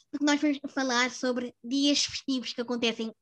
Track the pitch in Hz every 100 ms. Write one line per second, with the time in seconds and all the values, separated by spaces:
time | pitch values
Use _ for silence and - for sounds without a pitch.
0 | _ 285 294 285 302 285 277 - 262 240
1 | 247 240 254 247 240 - 233 277 285 294
2 | - - - 262 233 - 233 240 233 226
3 | 226 -